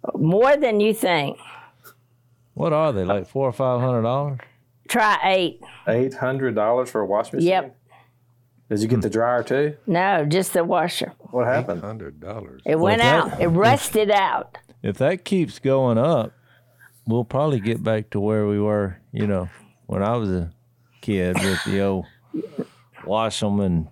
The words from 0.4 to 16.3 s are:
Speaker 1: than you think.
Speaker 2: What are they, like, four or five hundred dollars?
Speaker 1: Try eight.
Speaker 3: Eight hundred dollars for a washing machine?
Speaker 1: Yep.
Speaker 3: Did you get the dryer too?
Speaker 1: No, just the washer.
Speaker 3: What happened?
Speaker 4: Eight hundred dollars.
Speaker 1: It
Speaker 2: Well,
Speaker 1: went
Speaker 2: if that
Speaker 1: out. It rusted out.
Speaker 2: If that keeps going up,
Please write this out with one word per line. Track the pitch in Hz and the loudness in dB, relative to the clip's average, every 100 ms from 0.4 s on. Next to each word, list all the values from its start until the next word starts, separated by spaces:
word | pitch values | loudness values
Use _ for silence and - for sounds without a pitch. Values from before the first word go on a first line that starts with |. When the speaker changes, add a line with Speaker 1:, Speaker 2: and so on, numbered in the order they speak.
| 262 294 | 4 4
Speaker 1:
than | 269 208 | 4 2
you | 214 | 2
think. | 208 196 170 143 - - - - _ - _ _ _ _ _ _ | 2 0 0 -2 -8 -16 -20 -20 _ -20 _ _ _ _ _ _
Speaker 2:
What | - 80 | -4 0
are | 151 156 | 2 2
they, | 104 | 0
like, | 92 101 90 | 0 -2 -4
four | 135 135 | -2 -2
or | |
five | 117 131 123 | 0 0 0
hundred | 127 123 | 0 0
dollars? | 113 131 143 131 - _ _ _ - | 0 -2 -4 -8 -14 _ _ _ -4
Speaker 1:
Try | 233 214 185 | 0 2 2
eight. | 185 190 170 - - - - | 2 2 0 -4 -20 -8 -2
Speaker 3:
Eight | 113 131 | 0 0
hundred | 131 131 135 131 113 | -2 -4 -2 -2 0
dollars | 107 123 127 | 2 0 0
for | 110 | -2
a | 98 | 0
washing | 101 113 - | 0 -2 0
machine? | 170 | 2
Speaker 1:
Yep. | 185 135 - _ - _ _ _ _ _ _ _ | 2 -2 -14 _ -20 _ _ _ _ _ _ _
Speaker 3:
Did | 104 | -2
you | 110 | 2
get | 120 | 2
the | 101 | 2
dryer | 107 120 123 | 0 2 0
too? | 110 135 151 151 - | 0 0 0 -4 -2
Speaker 1:
No, | 170 190 185 151 | 0 2 0 0
just | 175 185 | 0 0
the | 180 | 0
washer. | 170 180 175 - - - - | 0 0 0 -4 -8 -10 -6
Speaker 3:
What | 123 117 | -2 0
happened? | 139 127 87 | 0 -2 -6
Speaker 4:
Eight | 98 | -8
hundred | 110 78 73 | -12 -14 -14
dollars. | 82 110 101 65 - | -14 -12 -14 -10 -2
Speaker 1:
It | 156 | 2
Speaker 2:
Well, | 180 | 2
Speaker 1:
went | 226 | 4
Speaker 2:
if | 240 | 4
that | 220 - | 4 0
Speaker 1:
out. | - | -2
It | 175 | 0
rusted | 165 220 233 - 214 208 | 4 4 4 0 0 2
out. | 202 190 123 - - _ - | 2 2 -2 -6 -18 _ -8
Speaker 2:
If | 110 98 | -6 0
that | 135 185 - | 0 0 -2
keeps | 190 139 - | 0 0 -2
going | 135 135 131 113 | 2 2 4 4
up, | 143 151 110 | 4 2 0